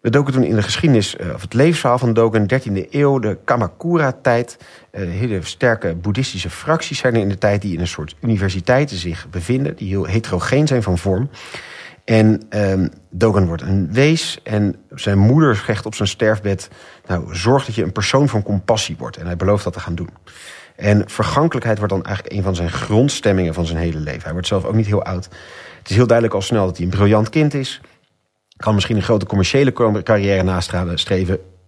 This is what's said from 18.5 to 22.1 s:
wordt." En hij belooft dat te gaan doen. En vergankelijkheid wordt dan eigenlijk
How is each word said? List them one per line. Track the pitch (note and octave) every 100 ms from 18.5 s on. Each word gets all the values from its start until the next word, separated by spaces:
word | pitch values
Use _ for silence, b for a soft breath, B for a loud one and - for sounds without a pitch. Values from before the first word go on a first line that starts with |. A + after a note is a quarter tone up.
| G2+ F2 A2 - D#2
wordt." | E2 D2+
En | E2+
hij | F2
belooft | F#2 G2+
dat | G2
te | F2+
gaan | -
doen. | E2+ E2+ - B B B B B -
En | G#2 G#2 G#2
vergankelijkheid | - G#2 C#3 D#3+ C3+ A2+ G#2+
wordt | G2+
dan | G2
eigenlijk | F2